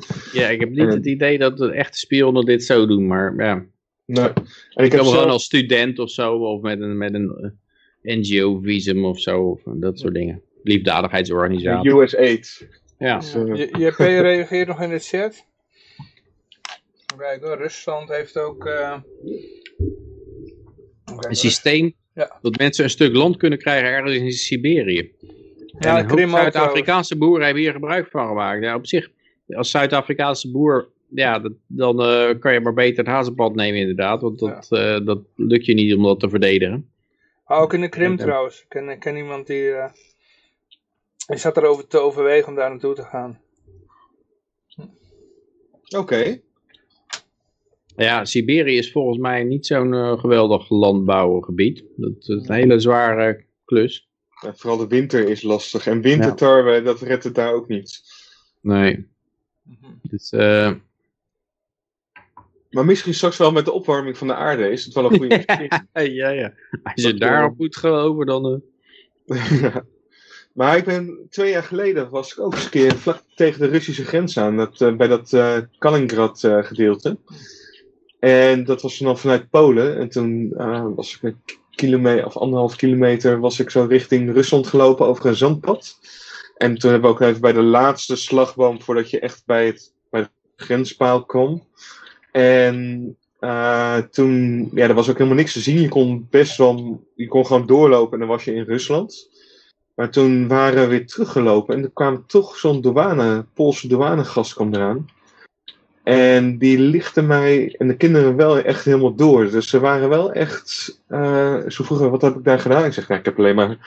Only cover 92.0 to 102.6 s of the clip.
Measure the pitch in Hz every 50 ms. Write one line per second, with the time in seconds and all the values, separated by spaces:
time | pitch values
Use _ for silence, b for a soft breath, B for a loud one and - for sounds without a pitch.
92 | B B B B B B - 131 127 127 127 127 123 123 123 123 123 123 123 123
93 | 123 110 - _ _ _ _ - - 123 120 120 117 120 120 117 120 117 120 117
94 | 113 - - - 135 131 131 127 123 120 120 120 110 104 - - 120 117 123 117
95 | 113 127 120 - 135 131 131 143 156 151 - - - 135 147 170 160 139 - 139
96 | 127 123 123 120 117 - - 143 147 143 - - 131 123 120 120 120 117 110 -
97 | _ _ _ - 120 113 - 131 127 127 131 123 123 117 131 147 156 143 127 120
98 | 117 113 120 117 113 113 117 113 - 135 113 113 113 107 113 127 - - 147 160
99 | 208 220 - - - b b b b b b b b b b b _ _ - -
100 | 120 113 - 139 135 131 127 127 123 117 131 135 135 135 127 131 127 120 123 123
101 | 123 - - - 226 196 - 135 120 113 104 104 104 - 110 135 135 131 - -
102 | 147 139 131 127 - _ - 202 196 - - -